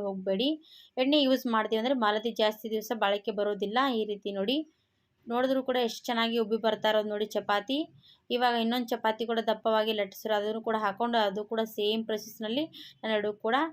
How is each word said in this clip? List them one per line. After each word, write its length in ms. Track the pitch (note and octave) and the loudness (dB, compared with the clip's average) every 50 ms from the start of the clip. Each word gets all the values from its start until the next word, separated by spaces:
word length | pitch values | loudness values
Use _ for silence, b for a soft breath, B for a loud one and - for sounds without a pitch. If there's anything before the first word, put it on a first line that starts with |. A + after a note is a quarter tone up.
| G#3 | -4
ಹೋಗಬೇಡಿ. 420 | G3 G3 F#3+ F#3+ G3 F#3+ F#3+ A#3+ C#4+ D#4 D#4 B B B B B B B B3+ B3+ | -4 -4 -4 -2 -2 0 2 2 0 0 -2 B B B B B B B 0 2
ಎಣ್ಣೆ 180 | C4+ D4 D4+ C#4+ | 4 4 4 4
ಯೂಸ್ 180 | C4 C4 B3+ - B3+ A3+ | 4 4 2 2 0 0
ಮಾಡ್ತೀವಿ 260 | A3 G#3+ G#3+ A3+ A3 A3 | 2 2 2 0 0 2
ಅಂದರೆ 140 | B3+ C#4+ B3+ A3+ | 0 2 2 2
ಮಾಲದಿ 280 | G#3 G#3 G#3+ G#3+ A#3 A3 - A3 | 2 2 2 -2 -2 0 2 2
ಜಾಸ್ತಿ 240 | G#3+ A3 A3 - A3 A3 | 2 0 -2 -6 -6 -4
ದಿವಸ 180 | A3 G#3+ - B3 A3 G#3 | -4 -4 -4 -2 0 2
ಬಾಳಿಕೆ 300 | G3 G3+ G3+ G3+ - G#3+ G3 | 2 0 0 -2 -4 -2 -2
ಬರೋದಿಲ್ಲ. 380 | G3+ G#3 G#3 G3 G3+ G3 G#3+ B3 C4+ C#4 B3 A3 | 0 0 0 -2 -4 -2 0 0 0 2 0 0
ಈ 20 | G#3+ G3+ | -2 -2
ರೀತಿ 220 | G#3 G3+ - G#3 G3 G3 | -4 -6 -6 -6 -4 -2
ನೋಡಿ, 200 | G3 G#3 C4 D4+ D#4 b b b b b b b b _ _ _ _ | 0 0 0 -2 -2 b b b b b b b b _ _ _ _
ನೋಡಿದ್ರೂ 340 | - A#3 A#3+ B3+ C4 C4+ C4 B3+ C4+ | -4 0 0 2 2 2 0 0 0
ಕೂಡ 100 | B3+ B3 B3 A3+ | 0 0 0 0
ಎಷ್ಟು 140 | A3+ - - - | -2 -6 -6 -2
ಚೆನ್ನಾಗಿ 280 | A#3+ A3+ A3+ A#3 A3+ A#3 A3+ | 0 0 0 2 2 0 0
ಉಬ್ಬಿ 160 | G3+ A3+ A3 A3 | 0 0 0 0
ಬರ್ತಾ 220 | A3 G#3+ G#3+ G3+ G#3+ G#3+ | 0 0 2 2 2 2
ಇರೋದು 160 | G#3+ G#3 G#3+ G#3 | 2 2 0 -2
ನೋಡಿ 120 | G#3 G#3+ G#3 - | -4 -4 -2 -2
ಚಪಾತಿ. 420 | G#3 G3 A3 G#3 G3+ G3+ - C4+ C#4+ E4 b b b b b b b b - A#3+ | -2 0 0 0 0 0 0 -2 -2 -2 b b b b b b b b -4 0
ಇವಾಗ 200 | A#3+ B3 B3 A#3+ A#3 A3+ | 2 2 2 2 2 2
ಇನ್ನೊಂದು 240 | A3+ A#3 B3+ A#3+ A#3 B3 | 2 0 0 0 -2 -2
ಚಪಾತಿ 320 | A3+ - A3 A3 - A#3 A3 | 0 0 0 0 0 -2 -2
ಕೂಡ 100 | A#3 A3+ G#3+ A3 G#3+ | 0 0 0 0 0
ದಪ್ಪವಾಗಿ 400 | G#3+ - A3+ A3 A3 G#3+ A3 A3 G#3 | 0 0 2 2 2 2 2 0 0
ಲಟ್ಟಿಸಿರೋ 340 | G3+ G3 G3 - - G#3+ G#3+ G#3 | -2 -4 -6 -8 -4 -2 0 0
ಅದನ್ನು 200 | G3+ G#3+ A3 A3+ A3 A3+ | 0 -2 -4 -2 -2 -2
ಕೂಡ 80 | A3 G#3+ G#3+ | -2 0 0
ಹಾಕ್ಕೊಂಡು 340 | A#3 A3+ - A#3 A#3+ A#3 A#3 G#3+ G3+ | -2 0 0 -2 0 2 2 2 2
ಅದು 140 | F#3+ G#3+ G#3 - A3+ | 0 -2 -4 -4 -2
ಕೂಡ 80 | A3 A3+ A3 - - | -2 -2 -2 -2 -2
ಸೇಮ್ 240 | G#3 G#3 A3 A3+ A3 A3 | 0 0 2 0 0 -2
ಪ್ರೊಸೆಸ್ನಲ್ಲಿ 560 | A3 G#3+ G#3+ - - - A3 G#3+ A3+ C4+ D#4+ D#4+ B B B B B _ | -4 -4 -6 -10 -10 -8 -6 -4 -2 -2 -2 -4 B B B B B _
ನಾನು 140 | - A3 A3 | -4 -2 0
ಎರಡು 160 | G#3 G3+ G#3 G#3 G#3 - | 0 0 -2 -4 -2 -2
ಕೂಡ 100 | A3 A#3 C4+ D#4 E4 | 0 2 2 0 -2